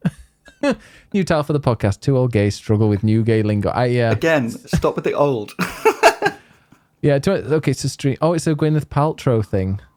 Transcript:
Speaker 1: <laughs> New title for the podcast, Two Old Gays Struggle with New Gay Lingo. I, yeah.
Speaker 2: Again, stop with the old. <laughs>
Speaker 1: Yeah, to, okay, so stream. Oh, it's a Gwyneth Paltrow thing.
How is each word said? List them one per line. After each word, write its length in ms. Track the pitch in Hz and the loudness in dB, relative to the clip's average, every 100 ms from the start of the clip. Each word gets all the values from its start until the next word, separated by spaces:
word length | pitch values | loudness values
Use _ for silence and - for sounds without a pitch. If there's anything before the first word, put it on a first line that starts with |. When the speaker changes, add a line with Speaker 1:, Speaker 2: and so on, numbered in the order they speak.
| - - - _ - - | -6 -6 -20 _ -20 -4
Speaker 1:
<laughs> 140 | 285 - - - _ | -2 -2 -6 -20 _
New 120 | 202 | -2
title 180 | 175 160 | 0 0
for 80 | 147 | 0
the 80 | 147 | -2
podcast, 400 | 139 113 104 95 | 0 0 -2 -2
Two 160 | - 131 | 0 0
Old 160 | 127 | 2
Gays 220 | 113 101 | 2 0
Struggle 340 | - - 107 110 | -2 -2 2 2
with 140 | 101 | 2
New 180 | 107 110 | 2 2
Gay 200 | 110 110 | 2 2
Lingo. 260 | 107 104 101 | 2 0 -2
I, 160 | - 123 | 0 0
yeah. 240 | 123 117 | 0 0
Speaker 2:
Again, 380 | 110 165 156 117 | 0 0 0 -2
stop 440 | - - 156 156 - | -8 -4 -2 0 -2
with 80 | |
the 80 | 147 | -2
old. 400 | - 143 123 104 - | 0 0 0 -6 -10
<laughs> 60 | - - - - 415 - 403 - _ _ _ _ _ _ | -10 -2 0 2 2 2 -4 -6 _ _ _ _ _ _
Speaker 1:
Yeah, 200 | - 143 | 0 2
to, 340 | 139 196 101 | 0 -2 0
okay, 180 | 156 147 | 0 0
so 120 | 135 139 | -2 -4
stream. 300 | - 139 - | -4 -4 0
Oh, 120 | 156 | 0
it's 160 | 170 165 | 0 0
a 80 | 151 | 0
Gwyneth 300 | 156 156 143 | 2 0 -2
Paltrow 600 | - 151 - - 117 104 | -2 -2 0 0 0 0
thing. 340 | 101 95 101 - | -2 -2 -4 -8